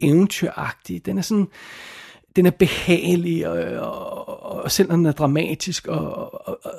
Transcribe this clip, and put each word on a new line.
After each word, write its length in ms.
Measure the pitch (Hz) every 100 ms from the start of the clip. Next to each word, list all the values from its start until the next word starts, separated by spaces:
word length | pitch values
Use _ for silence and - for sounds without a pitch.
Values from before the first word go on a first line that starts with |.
eventyragtig. 1040 | 143 156 202 - - - 127 - - 180 185
Den 120 | 190
er 40 |
sådan... 260 | 175 214 196 - - - - - - - _ -
Den 100 | 180
er 60 |
behagelig, 960 | - 165 - - 175 170 175 170 165 165
og, 100 | 170
og, 720 | 170 - - - - - -
og, 340 | - - -
og 80 | -
selvom 280 | - 185 170
den 60 | 165
er 60 |
dramatisk, 760 | 139 147 147 - 151 - 165 -
og, 280 | 160 156 -
og, 320 | - - -
og, 120 | 95 -